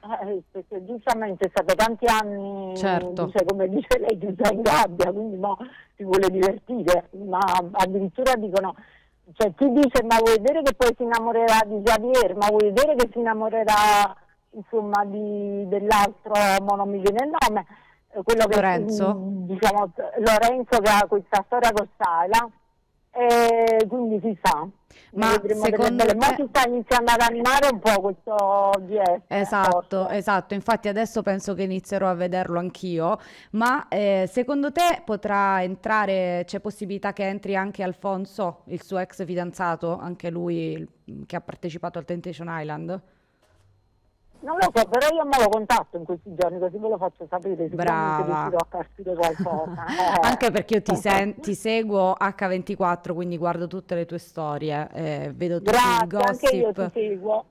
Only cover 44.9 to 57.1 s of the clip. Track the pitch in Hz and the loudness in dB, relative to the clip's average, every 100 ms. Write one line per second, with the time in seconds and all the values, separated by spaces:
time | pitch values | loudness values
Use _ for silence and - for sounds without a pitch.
44.9 | 240 294 330 294 269 214 220 214 233 - | 2 2 2 2 4 4 2 2 0 0
45.9 | 175 165 175 - 165 180 180 180 190 214 | -10 -8 -8 -8 -2 -2 0 -4 -4 -4
46.9 | 208 180 _ 165 180 190 175 165 165 175 | -2 -4 _ -8 -8 -6 -4 -6 -4 -2
47.9 | 160 156 156 151 151 151 170 165 180 170 | 0 0 -2 -2 -2 -2 -2 -2 -6 -12
48.9 | - 185 175 170 160 185 156 160 170 170 | -12 -8 -2 -2 -2 -4 -4 -6 -8 -8
49.9 | 311 185 262 - 254 240 208 - 220 - | -2 0 2 2 2 0 0 -2 -2 0
50.9 | 185 208 196 202 - - 196 220 226 220 | -2 0 0 0 -6 -8 -6 -2 -2 0
51.9 | 202 185 - 196 190 190 185 180 202 185 | 2 2 2 -2 -2 -4 -4 -4 -2 -2
52.9 | 175 180 170 180 170 170 170 175 185 180 | -2 -4 -6 -6 -4 -4 -4 -6 -10 -6
53.9 | 175 170 170 - - 151 147 156 147 151 | -6 -6 -8 -12 -10 -6 -6 -4 -6 -6
54.9 | - 160 147 143 127 175 170 196 233 247 | -8 -6 -6 -8 -6 -4 -2 2 4 4
55.9 | 233 202 202 - 247 277 - 226 196 180 | 2 0 0 0 2 2 2 0 0 -4
56.9 | 233 214 | -4 -4